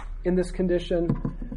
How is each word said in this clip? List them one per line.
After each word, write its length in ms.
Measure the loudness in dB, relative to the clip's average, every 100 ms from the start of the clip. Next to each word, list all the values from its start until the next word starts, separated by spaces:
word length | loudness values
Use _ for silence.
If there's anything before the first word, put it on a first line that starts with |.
| -8 -4
in 100 | 2
this 160 | 2 2
condition. 840 | 0 2 2 2 0 2 0 -2 -4 -8